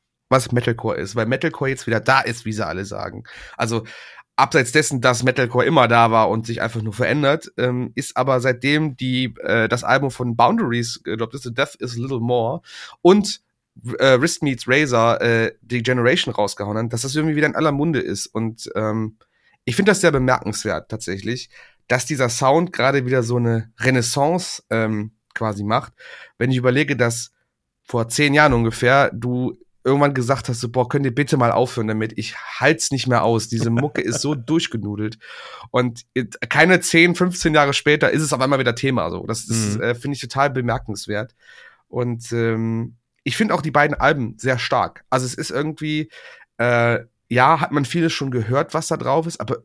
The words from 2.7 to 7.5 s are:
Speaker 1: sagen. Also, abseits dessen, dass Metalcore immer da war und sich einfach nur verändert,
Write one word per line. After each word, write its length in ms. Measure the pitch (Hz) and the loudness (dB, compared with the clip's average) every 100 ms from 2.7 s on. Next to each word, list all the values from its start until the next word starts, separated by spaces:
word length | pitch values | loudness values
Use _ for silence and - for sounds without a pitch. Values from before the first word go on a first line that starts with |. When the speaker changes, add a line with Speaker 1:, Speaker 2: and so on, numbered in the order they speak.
| 87 | -6
Speaker 1:
sagen. 400 | 95 101 95 104 113 - - - | -8 -8 -10 -12 -16 -20 -14 -4
Also, 300 | 113 113 113 - - - - - | -2 -2 -4 -14 -20 -20 -6 0
abseits 360 | 131 151 123 | 2 2 2
dessen, 260 | 151 151 135 | 2 0 2
dass 240 | 127 120 | 2 2
Metalcore 400 | 127 131 120 123 | 0 0 0 2
immer 240 | - 147 117 | 2 4 6
da 240 | 117 117 | 6 6
war 180 | 113 101 | 4 2
und 160 | 110 113 | 0 -4
sich 160 | 117 | -4
einfach 200 | 117 117 | -4 -4
nur 100 | 110 | -6
verändert, 640 | 101 120 143 139 156 - | -2 0 2 2 0 -4